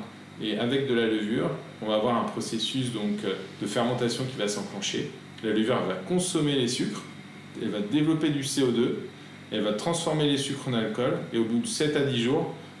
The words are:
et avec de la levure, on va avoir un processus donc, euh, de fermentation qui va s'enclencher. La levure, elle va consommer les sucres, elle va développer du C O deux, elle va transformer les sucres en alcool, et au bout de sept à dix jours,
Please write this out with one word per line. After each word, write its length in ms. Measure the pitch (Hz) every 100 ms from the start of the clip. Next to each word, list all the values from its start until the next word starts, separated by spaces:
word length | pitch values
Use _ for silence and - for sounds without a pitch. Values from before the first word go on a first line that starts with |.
| - - - -
et 140 | 110 104
avec 300 | 120 139 127
de 60 |
la 140 | 117 113
levure, 420 | 107 104 127 165 - - -
on 60 | 107
va 80 | 107
avoir 200 | 117 117
un 100 | 107
processus 680 | - - 110 - 135 123
donc, 320 | 107 104 104 104
euh, 80 | 92 - -
de 60 | 101
fermentation 580 | 123 120 120 120 - 131
qui 60 | -
va 100 | 104
s'enclencher. 640 | 101 - 101 - - - - - -
La 60 | 113
levure, 300 | 104 110 113
elle 140 | 92 92
va 40 | -
consommer 480 | 180 175 160 147 135
les 120 | 120
sucres, 340 | - - - - - - - - 104
elle 80 | 104
va 100 | 104
développer 500 | 101 143 156 160 156
du 140 | 139
C 180 | 131 -
O 100 | 127
deux, 360 | 113 127 104 - - - - -
elle 100 | 110
va 120 | 104
transformer 560 | 104 170 165 165 151 147
les 80 | 135
sucres 320 | 139 135 135
en 40 |
alcool, 440 | 120 107 107 131 165 -
et 60 | 117
au 40 |
bout 160 | 110 120
de 80 | -
sept 280 | - 151 147
à 40 |
dix 200 | 135 120
jours, 320 | 117 156 165 - - -